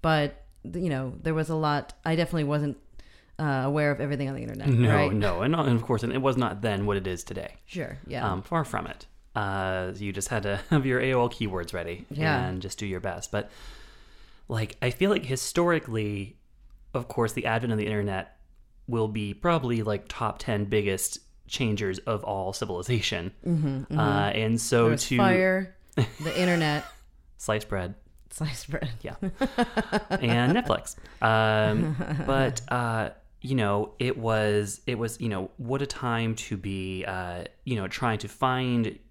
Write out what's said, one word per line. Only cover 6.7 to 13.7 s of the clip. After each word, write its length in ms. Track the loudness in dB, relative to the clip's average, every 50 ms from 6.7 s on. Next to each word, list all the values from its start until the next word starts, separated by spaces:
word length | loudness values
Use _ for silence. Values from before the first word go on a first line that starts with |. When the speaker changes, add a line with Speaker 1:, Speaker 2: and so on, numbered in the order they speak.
| 0 2 2
Speaker 2:
what 100 | 2 2
it 80 | 0 0
is 180 | -2 -4 -4 -6
today. 340 | -8 -8 -8 -8 -10 -12 -16 -20
Speaker 1:
Sure, 320 | -12 -8 -8 -6 -6 -8 -12 -12
yeah. 200 | -10 -6 -2 -2 -2
Speaker 2:
Um, 120 | -2 -2
far 240 | -4 -2 -2 -2 -2
from 220 | -2 -4 -4 -4
it. 180 | -6 -10 -14 -16 -20 -20 -20 _ -6 -4
Uh, 560 | -2 -2 0 0 0 0 0 0 -2 -2 -4 -6
you 160 | -6 -6 -6
just 180 | -4 -4 -4 -2
had 120 | -4 -2 -2
to 160 | -2 -2 -2 0
<laughs> 40 | 2
have 160 | 2 2 4
your 120 | 4 2 2
A 120 | 2 2 2
O 80 | 2
L 80 | 2 2
keywords 420 | 0 -4 -4 -4 -2 -4 -6 -6
ready 360 | -6 -6 -6 -6 -8 -10 -10 -10
Speaker 1:
Yeah. 380 | -4 -2 0 0 2 0 0
Speaker 2:
and 160 | -2 -4 -6 -6
just 160 | -8 -8 -6
do 80 | -6
your 120 | -4 -4 -4
best. 320 | -4 -6 -6 -6 -8 -4
But, 200 | -4 -4 -4 -4 -12 -18 -18 -18